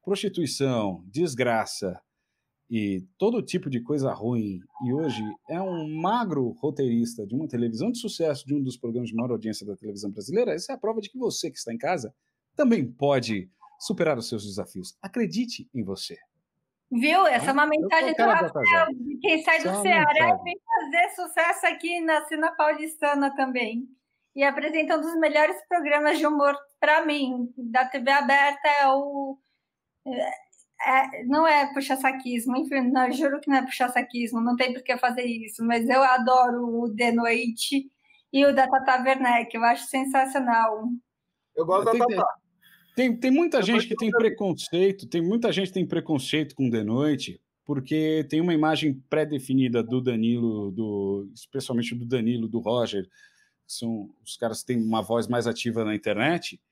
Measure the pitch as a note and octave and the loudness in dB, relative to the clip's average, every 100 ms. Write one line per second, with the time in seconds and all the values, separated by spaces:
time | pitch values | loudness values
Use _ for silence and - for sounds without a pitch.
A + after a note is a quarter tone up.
0 | - G3 G#2 - C3 - C#3 A#2+ G#2 F2 | -4 -4 -2 -4 -4 -2 0 0 -2 -6
1 | F2+ A2+ F3 B2 B2 A2+ G#2 - F#2+ F2+ | -10 -4 -4 0 0 0 -2 -6 -6 -8
2 | _ _ _ _ _ _ _ A2+ G2+ F#2+ | _ _ _ _ _ _ _ -4 -4 -4
3 | F#2 _ G3+ A#3 C3+ F3+ F3 B2 A#2+ D3 | -8 _ -2 0 -4 -6 -4 -6 -4 -2
4 | C3+ G2 A2 A#2+ G#2 F#2 - - B2+ C3+ | -2 -4 -4 -4 -4 -8 -14 -8 -4 -2
5 | D#3+ A2 G#2+ - - E3 F#3+ E3+ D#3 D#3 | -2 -4 -8 -10 -10 -8 -6 -6 -6 -4
6 | F3 A#3 A3 C#3+ A#2+ A#2 - C3+ C3 A#2 | -2 -2 -2 -2 -4 -4 -6 -2 -2 0
7 | A#2 - G2+ B2 D#3 A#2+ A#2 A2+ G3+ A#3+ | -2 -6 -6 -6 -4 -4 -4 -2 -4 -4
8 | A3 - D#3+ C3+ C3 C#3+ C3 B2 A#2+ A#2 | -8 -4 -2 -2 -4 -4 -2 -6 -6 -6
9 | A#2 A2 B2 A2+ A2 G#2+ G#2 F#2+ G#2+ G2+ | -4 -4 -2 -4 -4 -8 -10 -12 -12 -10
10 | G#2 G2+ A2+ F#3+ B3 D#3+ - C4 A3+ A3+ | -10 -10 -6 -2 -2 -4 -8 -6 -4 -4
11 | G3+ B3+ A#3 D3 E3 - - A#2 C#3+ F3+ | -8 -6 -6 -4 -8 -10 -10 -6 -4 -4
12 | A2 _ _ _ _ - C#4 A3+ A#2 - | -6 _ _ _ _ 0 2 4 0 0
13 | C#3+ C3+ A2+ G#2 F2+ _ - _ - F#3 | 2 2 0 -4 -6 _ -20 _ -8 2
14 | D#3+ C3+ A2+ A2 G2+ F#2+ F2+ F#2+ F2+ _ | 2 2 -2 -6 -6 -8 -8 -10 -14 _
15 | G3 B3 G#3+ F3+ A#3+ - - B2 F#2+ F#2+ | -10 -2 -2 -2 -4 -8 -10 -8 -6 -8
16 | - E2+ _ _ _ _ _ _ _ A#3+ | -10 -14 _ _ _ _ _ _ _ 0
17 | D4 F4 F4+ B3 - C#4 D4+ D4+ G3+ G#3+ | 4 4 4 4 2 2 2 2 2 2
18 | C4+ D#4 A#3 G#3+ E3+ - F4+ E4+ D#4+ B3+ | 2 2 4 4 2 0 4 4 2 -2
19 | B3 C#4+ G4+ D#4+ E4 D#4+ - D4 D4+ E4+ | -8 -4 0 2 2 2 2 0 4 4
20 | D4+ D4 E4 F#4 F4 F4+ - A#5 D4 E4+ | 6 4 4 2 -2 -12 -2 -2 2 2
21 | F4+ - F4 E4+ E4+ F4+ F4 - E4 F4 | 2 0 -4 0 0 2 0 -2 -4 -2
22 | D#4+ D#4 D4+ D#4 D#4+ E4 D4+ D4+ D#4 - | 2 0 0 -2 -2 2 0 0 -6 -2
23 | D4 C#4+ C#4 C#4 C4+ B3 A3+ A3+ C4 _ | 0 2 0 0 -2 -2 -4 -6 -10 _
24 | _ _ _ C#4 C#4 C#4+ D4+ D#4+ D#4 D#4+ | _ _ _ 0 0 0 -2 -2 0 0
25 | D#4 E4 D4+ D4 D#4 F#4+ - F4 D4 D4 | 0 0 2 4 2 0 -2 -2 2 2
26 | D4+ D4+ D4+ D4+ C#4+ C#4+ - _ D4 D#4 | 2 2 2 4 2 0 -8 _ 4 4
27 | D#4+ D4 C4 B3 A#3+ - A#3 B3 C4 C#4 | 2 -2 -2 -4 -6 -8 -2 0 0 0
28 | A#3+ C#4+ B3 C#4 C#4+ C#4+ D4+ C#4+ C4+ C4+ | 2 4 6 4 4 2 2 4 4 4
29 | C#4+ C#4 C#4 C4+ _ _ _ _ _ _ | 0 -6 -8 -10 _ _ _ _ _ _
30 | C4+ A#3+ B2+ B2+ _ _ _ _ - C4 | -8 -6 -6 -6 _ _ _ _ 0 0
31 | C4+ - A#3+ D4 D#4+ D4 C4+ C4+ C4+ C4 | 0 -6 -2 2 4 4 2 -2 -2 0
32 | C4+ C4+ B3 A#3+ A#3+ B3 - C#4 B3 C4+ | 0 -2 -6 -4 -2 -2 -2 0 2 2
33 | B3+ B3+ D4+ C#4+ C#4+ C4+ B3+ - B3+ B3 | 2 2 0 0 0 0 0 -2 0 0
34 | - A#3+ A#3 A#3 A3+ A#3+ B3+ B3 - G#3+ | -4 -4 -4 0 0 0 0 -2 -4 0
35 | B3 A#3 B3 A#3 A3 - A3+ A#3 A#3 C4 | 0 0 -4 -6 -10 -4 0 2 4 4
36 | C4+ B3+ A#3+ B3+ B3 A#3+ A#3+ A#3 A#3+ G#3+ | 6 4 6 6 6 2 -2 -2 -2 0
37 | A#3+ A#3 A#3 A#3 B3 A3+ - C#4 C4+ _ | 2 2 2 0 -2 -4 -2 -2 -4 _
38 | _ _ _ C#4 C#4+ C4+ C4 C4 C4 B3+ | _ _ _ 4 6 6 4 2 2 2
39 | B3+ C4+ B3 A#3+ A#3 A3+ A#3 B3+ - C4+ | 2 2 2 2 0 0 2 2 -2 -2
40 | C4+ C4+ C4 C4+ B3 A3+ A3+ G#3+ A#3 A#3+ | 0 2 2 0 2 2 2 0 -6 -6
41 | _ _ _ _ _ - E3 F#3+ A3 A#3 | _ _ _ _ _ -4 2 2 4 4
42 | A#3+ F#3+ - - _ _ _ _ _ - | 2 2 0 -2 _ _ _ _ _ 0
43 | B3+ A#3 C4 C4+ E4+ D4 G3 A#3 A#3 - | 2 2 4 4 4 2 4 2 0 -2
44 | A3+ A#3 A3+ - G3 D#3+ - E3+ G3 G3 | 0 2 2 0 -4 -4 -2 2 2 2
45 | A#2+ F3 E3+ A3+ A#3 E3 F#3+ F#3+ D#3 E3 | -4 -2 0 0 0 0 -2 -2 -2 -2
46 | D#3+ D3 C3+ D#3 D3+ - C3 A2+ G#2 A#2+ | 0 -2 0 -2 -2 -2 0 0 0 0
47 | D3+ C#3 - F2 _ _ - C#3 C3+ D#3 | 0 0 -4 -14 _ _ -6 -6 -2 -2
48 | D#3 D#3 C#3 D3+ F3 D#3+ D#3 D#3 D3+ C3+ | 0 0 0 0 2 2 2 2 0 -4
49 | _ D3+ D3+ D3 C3+ C3 B2+ A#2+ A#2 B2+ | _ -2 0 -4 0 2 2 0 0 0
50 | B2 A2+ A2+ A#2+ A#2 G#2+ G2+ F#2+ A2 G2+ | 0 0 0 2 0 -2 -6 -4 -4 -2
51 | G2 G2 G2+ A2+ - C3+ C3+ A#2+ A#2 A#2+ | -2 -4 -8 -18 -12 -10 -4 -4 -2 -6
52 | A#2+ B2+ A2+ A#2+ A2 A2+ G#2+ A#2+ A2 G2+ | -2 0 0 -2 -2 -4 0 0 0 -4
53 | F#2 _ - _ _ _ _ - A#2 A2 | -8 _ -20 _ _ _ _ -10 -6 -6
54 | G2 _ - - A#2 A2+ - B2 A2+ A2 | -10 _ -18 -8 -6 -6 -4 -2 0 -2
55 | G2 A#2 G#2+ B2 A#2 A2 A#2+ A2+ G#2+ G#2+ | 0 -2 0 -2 -2 -4 -4 -2 -2 -2
56 | A2 G#2 C#3 E3+ - F#2 _ | -2 0 0 -2 -6 -16 _